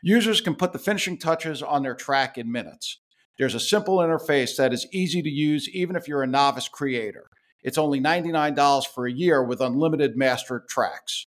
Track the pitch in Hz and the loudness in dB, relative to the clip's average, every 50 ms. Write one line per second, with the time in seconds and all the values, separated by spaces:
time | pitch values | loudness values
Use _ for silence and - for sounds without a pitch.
0 | - 170 208 240 214 220 220 - - 185 156 - 185 180 175 - - - 208 196 | 4 4 4 4 4 4 0 0 0 -2 -2 0 -2 -2 -2 -4 -2 -2 -2 -2
1 | - 190 180 170 - 165 160 160 - 160 156 127 147 - 147 143 139 135 120 123 | -2 -4 -6 -6 -2 -2 -2 -2 -2 -8 -8 -8 -6 -2 -2 -2 -2 -2 -6 -8
2 | - - 139 135 131 127 - - 117 117 117 120 110 - - _ - - - _ | -4 -2 0 0 0 0 -4 -8 -8 -6 -6 -6 -6 -8 -14 _ -12 -12 -12 _
3 | _ _ _ _ _ _ _ _ 127 131 - 120 - - 202 208 - 190 190 185 | _ _ _ _ _ _ _ _ -2 0 0 -2 0 2 0 0 2 2 2 2
4 | 175 165 165 151 160 - 147 139 127 120 - - 135 127 120 117 - - - 190 | 4 2 2 -2 0 2 2 2 2 0 0 0 2 2 2 -2 -6 -6 -4 -2
5 | 185 175 147 180 156 156 143 143 151 151 151 147 139 - - 190 180 170 185 170 | -2 0 -2 -2 -2 -2 -2 0 0 0 0 0 -2 -6 -4 -4 -4 -2 -2 -6
6 | - - 147 143 135 131 127 139 143 139 131 127 120 - - - 143 139 127 120 | -6 -2 -2 -2 0 2 4 4 4 4 2 0 -6 -10 -8 -4 -4 -2 -2 -2
7 | 110 104 98 - - _ _ _ _ _ _ _ _ 127 - 156 156 151 143 139 | -4 -6 -8 -12 -20 _ _ _ _ _ _ _ _ -4 0 0 0 2 2 0
8 | 131 151 165 180 170 170 165 156 151 151 147 143 143 143 143 135 131 - - - | 2 2 0 0 0 0 0 0 0 0 2 4 4 6 4 4 2 -2 -6 -4
9 | 123 123 123 131 175 180 160 139 127 120 123 - 131 127 123 135 156 160 156 147 | -4 -4 -2 0 4 4 4 4 4 2 0 -2 0 0 2 2 2 2 2 2
10 | 147 139 110 123 135 131 127 123 - - 131 120 - - - - 117 90 - - | 0 0 2 2 2 2 2 0 -4 -6 -8 -8 -8 -6 -2 -2 -2 -2 -2 -8
11 | _ - - - - _ | _ -8 -8 -8 -8 _